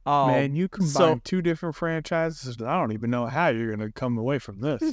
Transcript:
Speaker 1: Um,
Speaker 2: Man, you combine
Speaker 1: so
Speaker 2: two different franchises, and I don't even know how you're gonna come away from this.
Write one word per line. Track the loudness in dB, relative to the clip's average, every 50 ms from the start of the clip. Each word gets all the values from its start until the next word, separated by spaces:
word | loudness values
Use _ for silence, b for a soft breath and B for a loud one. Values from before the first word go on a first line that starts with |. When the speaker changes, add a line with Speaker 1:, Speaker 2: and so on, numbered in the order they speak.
| -2
Speaker 1:
Um, | 2 2 4 4 4
Speaker 2:
Man, | 4 4 2 0 0
you | -2 -2
combine | -2 0 0 -2 0
Speaker 1:
so | 4 6 6 6 6 2 -2
Speaker 2:
two | -2 -2 0
different | 0 0 -2 -2 -4 -6 -4
franchises, | -4 -2 -2 -2 -2 -2 -2 0 0 0 0 -4 -6 -10 -10 -8
and | -6 -4
I | -2 0
don't | 0 0 0
even | -2 -2 -2 0
know | 0 0 -2
how | -2 0 2 2 2
you're | 2 2 0 -2 -4
gonna | -4 -6 -8
come | -6 -6 -4 -2 -2
away | -2 0 -2 -2 -2
from | -4 -8 -10 -6
this. | -4 -2 -2 0 -2 -4